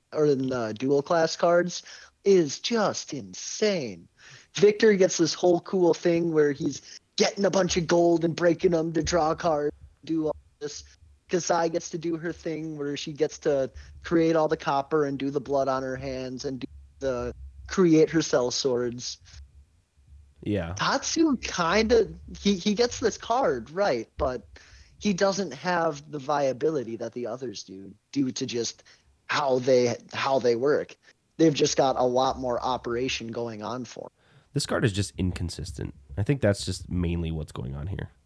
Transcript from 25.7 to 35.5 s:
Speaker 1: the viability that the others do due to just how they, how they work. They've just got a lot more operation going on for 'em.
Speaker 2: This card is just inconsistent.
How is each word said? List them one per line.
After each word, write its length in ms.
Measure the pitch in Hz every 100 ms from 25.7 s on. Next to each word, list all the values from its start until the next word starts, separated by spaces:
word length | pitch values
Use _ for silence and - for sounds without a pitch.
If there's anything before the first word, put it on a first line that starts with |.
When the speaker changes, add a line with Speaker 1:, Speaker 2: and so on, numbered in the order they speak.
| 175 165 143 151
Speaker 1:
the 80 | 147
viability 760 | 131 147 135 123 156 151 113 113
that 180 | 113
the 140 | 123 113
others 360 | 131 127 98
do 300 | - 95 95 - _
due 200 | 143 127
to 140 | - 127
just 380 | 117 110 - _ _ _ _ -
how 320 | 120 139 131
they, 380 | 127 127 123 113 -
how 260 | 113 135 135
they 160 | 120 117
work. 400 | 139 113 85 - _ _ _ -
They've 160 | 160
just 240 | 139 147 -
got 180 | 135 -
a 60 |
lot 360 | 127 123 131 120
more 200 | 127 120
operation 640 | 127 123 120 117 131 - 117
going 340 | 113 117 107
on 240 | 107 123 117
for 200 | - -
'em. 60 | - _ _ _
Speaker 2:
This 120 | 143 -
card 180 | -
is 100 | 123
just 200 | 95 98 -
inconsistent. 760 | 90 - 85